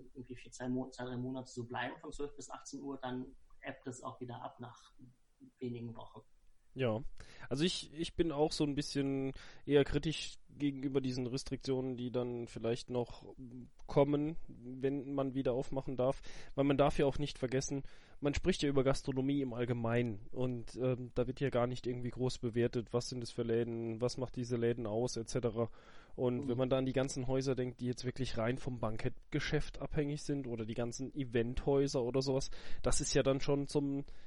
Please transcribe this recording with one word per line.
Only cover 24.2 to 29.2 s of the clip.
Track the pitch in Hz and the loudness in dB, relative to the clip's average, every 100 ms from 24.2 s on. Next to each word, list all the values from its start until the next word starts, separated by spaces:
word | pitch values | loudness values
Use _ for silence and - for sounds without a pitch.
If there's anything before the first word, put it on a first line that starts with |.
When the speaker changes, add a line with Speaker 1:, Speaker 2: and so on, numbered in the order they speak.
| 123 - | -4 -4
Speaker 2:
diese | 120 123 | -2 2
Läden | 117 120 110 | 2 0 0
aus, | 110 123 113 | 0 0 -2
et | 113 | -4
cetera. | 127 120 110 117 - - - - - | 0 0 0 -2 -4 -16 -18 -10 0
Und | 127 123 | 0 2
Speaker 1:
Mhm. | 143 | 0
Speaker 2:
wenn | 120 | 2
man | 131 | 4
da | 131 | 2
an | 131 | 2
die | |
ganzen | 131 135 139 127 | 2 0 -2 0
Häuser | 131 135 | 2 2
denkt, | 127 127 123 | 0 -2 -2
die | 123 | -4
jetzt | 123 | -2
wirklich | 127 - 123 - | -2 -2 -2 0
rein | 113 131 | 0 0
vom | - 123 | -2 -2
Bankettgeschäft | 110 117 127 - | -2 0 -2 -4